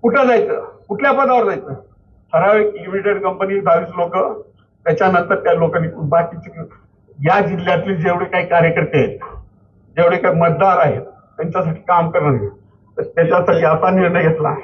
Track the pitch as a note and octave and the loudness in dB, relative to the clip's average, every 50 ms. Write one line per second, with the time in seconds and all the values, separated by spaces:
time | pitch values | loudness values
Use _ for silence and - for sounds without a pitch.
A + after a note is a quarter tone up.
0 | - A#3 - C#4 C4+ B3 A#3+ G#3+ - - - - - - - - - _ G#3 - | 0 0 2 2 2 4 4 2 2 0 -4 -6 -8 -12 -18 -20 -12 _ -8 -2
1 | C#4+ C#4+ C4+ C4+ C4+ B3+ B3+ B3 A3+ - F3+ C#3 - - C3+ - - _ _ _ | 0 0 2 2 2 2 2 2 2 0 -2 -4 -8 -12 -14 -14 -16 _ _ _
2 | _ _ _ _ _ _ - D#3 F3 G3 G#3+ G#3+ G#3+ G#3 G3+ - E3+ F3+ F#3 G3 | _ _ _ _ _ _ 0 2 2 4 4 4 2 0 -2 -6 -12 -8 -8 -4
3 | G3 G3+ G3+ G3 G3+ F#3+ F#3 F#3 G3 G3 G3 G3 F#3+ F3 E3+ E3+ F#3 - - F3 | -2 -2 -2 0 -2 -4 -2 -2 -4 -2 -2 -2 2 2 2 2 2 -4 -4 -4
4 | F3 E3+ F3 F#3+ - - A3 - - - _ _ _ _ _ _ _ E3+ D#3 - | -4 -2 0 -2 -2 -2 -4 -8 -14 -20 _ _ _ _ _ _ _ -2 0 2
5 | G3 F#3 F#3 F3 E3+ - F#3+ F#3+ - F3 E3 D#3+ E3 E3 D#3+ F3 E3 D#3+ - - | 2 2 2 2 2 0 -2 -2 2 0 2 2 2 0 0 -2 -4 -4 -6 -8
6 | D#3+ C#3+ D3+ E3 E3+ - - E3 - - - E3 D#3 - - - _ _ _ _ | -4 0 0 0 0 0 -6 -14 -16 -18 -16 -16 -16 -16 -18 -20 _ _ _ _
7 | _ _ _ - C#3 D#3+ F#3 G3+ F#3+ E3+ F#3 F3 F3 F3+ F#3+ E3 - G3 G3 E3 | _ _ _ -4 0 0 2 2 0 0 -2 -4 -2 -2 -2 -2 0 -2 -4 -2
8 | D#3 F#3+ F3 F3 - - - F#3 E3+ - - E3+ E3+ E3 E3 - D#3 - - D3 | 0 -2 0 -2 -4 -2 -2 -4 -2 2 2 4 4 4 2 0 -2 0 0 0
9 | A#2+ G2+ - - - - - - - _ _ _ _ _ _ _ _ _ _ - | 0 0 -2 -8 -14 -16 -18 -18 -20 _ _ _ _ _ _ _ _ _ _ 2
10 | E3+ F3 F3+ F3+ F3+ F#3 E3 E3 E3 E3+ D#3+ - F#3+ G3 F3+ F3 E3 D3 - - | 2 2 2 2 0 0 2 2 2 2 2 2 2 2 4 4 2 2 0 -2
11 | - - - - _ _ _ - D#3+ F3 - C#3+ C#3+ D#3+ D#3+ - - - F3+ F3 | -6 -12 -18 -20 _ _ _ -10 -8 -6 -4 -4 -2 -4 -4 -8 -2 0 0 2
12 | E3+ D#3+ - F3+ D#3 D3 C3+ A#2 G2+ G2+ - - _ _ _ _ _ _ _ - | 2 2 0 0 2 2 0 0 -2 -6 -10 -12 _ _ _ _ _ _ _ -8
13 | - - - - E3 E3 - C#3 C3 - E3+ E3 E3 D#3 D#3+ D#3+ - F#3 F#3+ F#3+ | -8 -6 0 0 0 2 2 2 2 2 2 2 2 2 2 2 2 2 2 2
14 | F#3 F3 - - - D#3+ D#3+ D#3+ D3+ - - - | 2 2 2 2 2 2 0 0 -2 -2 -4 -4